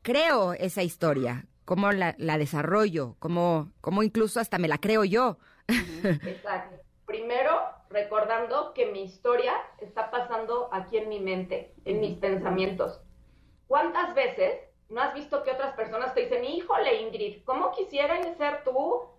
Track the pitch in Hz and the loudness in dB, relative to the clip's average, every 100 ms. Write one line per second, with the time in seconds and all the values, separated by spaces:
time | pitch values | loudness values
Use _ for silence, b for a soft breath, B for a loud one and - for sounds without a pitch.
0 | - 277 330 254 185 175 180 196 175 - | 0 2 4 4 2 0 -4 -2 -2 0
1 | 165 139 123 123 - _ - 185 202 202 | 0 2 0 -4 -10 _ -2 0 2 2
2 | 175 - 165 156 147 156 156 202 208 160 | 0 -2 -2 0 0 -2 0 2 2 0
3 | 127 - 160 170 175 160 151 - - 196 | -4 -6 -2 2 2 2 -2 -8 -2 2
4 | 214 226 220 233 226 180 165 151 208 220 | 2 2 2 0 -2 0 2 2 2 4
5 | 196 214 254 165 b b - 240 175 165 | 4 4 2 0 b b -2 0 0 -2
6 | 196 147 185 185 208 185 185 - - _ | 0 0 -2 -8 -6 -6 -6 -16 -20 _
7 | - 214 233 247 285 330 - - _ 202 | -10 -8 -2 0 2 2 0 -8 _ -4
8 | 208 214 214 226 233 269 302 - 226 196 | 0 0 2 0 0 -2 -2 0 -2 -2
9 | 190 - 247 247 254 440 - - 202 226 | -8 -4 2 4 4 0 -4 -14 -8 -4
10 | 220 240 240 226 220 240 247 190 185 220 | -2 -2 -2 -4 -2 -2 -2 -4 -2 -2
11 | 214 208 190 185 185 - - - - - | -2 -4 -2 -2 -4 -6 -8 -12 -4 -2
12 | - 175 196 190 175 185 190 185 - - | -2 0 0 0 0 0 0 0 -4 -4
13 | - - b b b b _ 277 330 - | -18 -20 b b b b _ 2 2 0
14 | 359 277 247 208 190 262 - _ _ 226 | 0 2 0 2 0 0 -8 _ _ -2
15 | 269 277 - - 262 254 - - 220 220 | -2 -2 -4 -2 0 -2 -2 -2 -4 -2
16 | 254 - 247 247 254 339 - 403 277 220 | -2 0 0 0 0 -4 0 2 4 2
17 | 220 202 202 - - 262 370 - 381 277 | 0 -4 -6 -6 -4 0 0 -2 -2 0
18 | 294 339 339 339 294 294 262 254 302 494 | 2 2 -2 -2 -2 0 0 0 0 -2
19 | - | -4